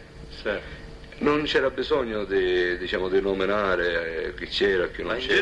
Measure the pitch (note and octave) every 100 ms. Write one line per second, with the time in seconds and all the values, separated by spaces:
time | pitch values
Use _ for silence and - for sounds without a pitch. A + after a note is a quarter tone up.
0 | - - - - A2+ F#2+ - - - -
1 | - - D3 D3 D3 D#3 C3 B2+ B2 D3+
2 | A#2+ G#2+ G2 G2 F#2 F2+ F2+ F2+ F2+ G2+
3 | F#2 F#2+ G2 F#2+ F#2+ G#2 G2 F2+ F2 E2+
4 | E2 D#2+ D#2+ - E2+ - G2+ F#2+ E2+ -
5 | E2+ A2+ C3 F#3+